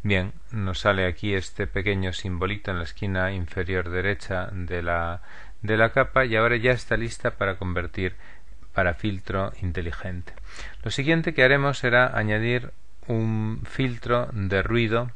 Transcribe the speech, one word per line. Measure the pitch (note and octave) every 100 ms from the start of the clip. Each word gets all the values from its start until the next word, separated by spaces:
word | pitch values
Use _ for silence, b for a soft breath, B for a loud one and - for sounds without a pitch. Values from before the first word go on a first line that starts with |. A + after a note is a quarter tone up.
Bien, | G#2 G2 F#2+ - -
nos | A2 F#2+ F#2
sale | G#2+ G2 F#2
aquí | E2+ G#2
este | G2 - - G2+
pequeño | G2+ G2 G2 F#2
simbolito | F2 F#2+ F2+ F#2 G#2 -
en | F2+
la |
esquina | E2+ - G2+ F#2 F#2
inferior | F#2+ F2 - F2 F#2 F2
derecha | F2+ F#2+ G2+ - F#2+ F#2+
de | G2 F2 F2
la, | E2+ E2+ E2+ E2+ B B B B
de | G#2 A2
la | A2+
capa | - C3 C3+
y | C3
ahora | A2 A#2 A#2
ya | B2
está | B2 - A2
lista | A2+ - -
para | - G2 F#2
convertir | F#2 F2+ F2 - F#2 - B B B - -
para | - F2+
filtro | - G#2+ F#2+ - F#2+ G2 -
inteligente. | F#2 E2+ E2+ - F#2+ F2+ - - B B B B
Lo | A2
siguiente | B2 C#3 E3 E3
que | D3+
haremos | B2+ C#3 C#3 C3+
será | B2+ B2 B2+ A2
añadir | G#2+ G#2+ A#2 B2 C3+ - - - -
un | A2+ A2+ A2 G#2+ A2+ A#2
filtro | - C3 A#2+ A2+ A#2+ B2
de | G#2+ F#2+ F#2+
ruido. | F#2 A2+ A2+ A#2 B2